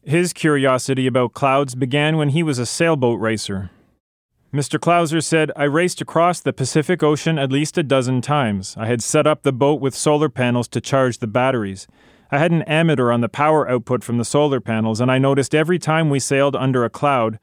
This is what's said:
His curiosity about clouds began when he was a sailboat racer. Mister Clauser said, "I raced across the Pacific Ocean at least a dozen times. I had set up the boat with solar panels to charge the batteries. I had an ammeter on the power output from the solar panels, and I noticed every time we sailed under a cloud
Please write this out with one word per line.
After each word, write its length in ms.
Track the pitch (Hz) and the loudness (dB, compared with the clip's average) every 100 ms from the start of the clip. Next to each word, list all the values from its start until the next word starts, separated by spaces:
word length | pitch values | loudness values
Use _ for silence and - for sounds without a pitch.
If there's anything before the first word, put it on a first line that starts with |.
His 280 | - 160 180 | 0 0 0
curiosity 760 | - 160 143 135 127 - 135 131 | 0 0 2 2 0 0 0 0
about 260 | 127 123 | 2 0
clouds 400 | - 139 135 139 | 0 0 2 0
began 440 | 123 131 143 151 160 | -4 -2 0 0 2
when 120 | 147 | 0
he 140 | 147 | 0
was 160 | 165 127 | 0 -2
a 80 | 120 | -4
sailboat 520 | - 170 156 123 113 | 0 0 2 0 0
racer. 520 | 110 110 - 98 92 _ _ _ _ _ _ _ _ | -2 -4 -4 -8 -8 _ _ _ _ _ _ _ _
Mister 260 | 139 143 156 | -6 -4 -2
Clauser 440 | 165 175 165 165 | 2 2 2 -2
said, 300 | - 160 151 - | 0 0 0 0
"I 80 | |
raced 380 | 147 151 180 - | 0 2 0 -2
across 380 | - 165 170 170 | -4 2 2 2
the 140 | 143 | -4
Pacific 480 | - 131 160 143 180 | -2 -2 0 0 2
Ocean 380 | 151 151 165 160 | 2 2 0 -2
at 120 | 139 | 0
least 280 | 139 151 - | 0 0 -2
a 40 | |
dozen 380 | 143 135 123 127 | 0 0 2 -2
times. 540 | 120 147 120 101 95 - | 0 0 0 -2 -6 -8
I 80 | 110 | -4
had 160 | 120 | -2
set 240 | - 156 151 | 0 2 2
up 160 | 151 | 2
the 100 | 139 | -2
boat 300 | 123 139 147 | 0 0 2
with 140 | 135 - | -2 -2
solar 340 | 156 147 151 | 0 2 0
panels 380 | 127 123 120 117 | 0 0 0 -2
to 120 | 120 | -6
charge 380 | - 135 127 117 | 0 2 2 -2
the 80 | 113 | -4
batteries. 640 | 113 131 127 101 95 - _ _ _ _ | 0 0 0 -4 -10 -16 _ _ _ _
I 80 | 143 | 0
had 120 | 170 | 2
an 120 | 165 - | 0 0
ammeter 460 | 156 165 139 120 | 0 2 2 2
on 80 | 120 | 2
the 80 | 120 | -2
power 400 | - 151 156 135 | 0 2 2 2
output 340 | 127 117 123 | -2 -2 -4
from 140 | - 120 | -2 -4
the 80 | 113 | 0
solar 340 | 147 147 135 | 0 2 0
panels, 400 | 110 113 110 110 | -2 -2 -2 0
and 120 | 123 | 0
I 80 | 131 | 2
noticed 340 | 135 139 127 | 2 2 0
every 240 | 151 156 175 | 0 0 -2
time 320 | - 156 160 | 0 0 0
we 100 | 139 | -2
sailed 360 | - 139 139 131 | 0 2 2 0
under 280 | 131 127 | 0 0
a 60 | 117 | 0
cloud 480 | - 147 135 113 113 | -2 0 2 0 -4